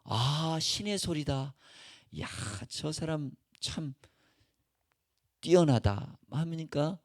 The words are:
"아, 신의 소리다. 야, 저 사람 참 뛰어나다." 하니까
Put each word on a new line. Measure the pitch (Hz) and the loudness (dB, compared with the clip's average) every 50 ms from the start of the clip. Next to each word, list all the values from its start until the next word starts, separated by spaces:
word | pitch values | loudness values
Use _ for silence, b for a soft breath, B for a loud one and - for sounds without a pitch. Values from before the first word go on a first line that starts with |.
| - | -6
"아, | - 107 110 123 135 147 156 165 160 160 160 | -2 0 2 2 2 2 0 0 0 0 0
신의 | 156 - - - 208 208 202 190 | 0 0 -2 -2 -2 -2 -2 -2
소리다. | - 180 165 151 147 156 139 135 135 139 - B B B B B B B B B B B - 151 | -2 -2 -2 -2 -2 0 -2 -2 -2 -4 -8 B B B B B B B B B B B -10 -8
야, | - - - - 117 110 104 98 - - | -8 -8 -8 -8 -8 -8 -8 -10 -10 -10
저 | - - - 151 | -10 -6 -6 -6
사람 | 156 - 165 160 160 151 143 127 - - _ _ - - | -4 -4 -4 -4 -4 -4 -4 -6 -10 -12 _ _ -14 -10
참 | - - - - 160 139 135 b b b b b b b b b b b b b _ _ _ _ _ _ _ _ _ _ _ _ _ _ _ _ | -8 -6 -6 -6 -6 -8 -8 b b b b b b b b b b b b b _ _ _ _ _ _ _ _ _ _ _ _ _ _ _ _
뛰어나다." | - 156 170 175 170 147 131 107 - 104 101 101 - - - - _ - | 4 6 8 8 8 8 6 6 4 4 2 0 -2 -8 -12 -16 _ -6
하니까 | - 147 165 165 165 160 160 156 - 143 147 160 196 165 - | -4 -4 -4 -2 -4 -6 -8 -4 -2 0 0 0 -2 -4 -10